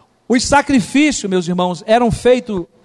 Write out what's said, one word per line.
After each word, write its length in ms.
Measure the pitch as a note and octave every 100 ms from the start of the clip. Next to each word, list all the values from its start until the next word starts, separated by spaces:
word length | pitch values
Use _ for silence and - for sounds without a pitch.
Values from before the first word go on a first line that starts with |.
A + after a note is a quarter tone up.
| _ _ -
os 140 | A#3+
sacrifícios, 840 | - C#4+ C#4 C#4 - C4+ D4+ - G3
meus 180 | F#3 E3+
irmãos, 360 | F3+ F3+ F3 -
eram 240 | A#3 A#3+
feitos 540 | - A#3+ B3+ B3 G3 E3 _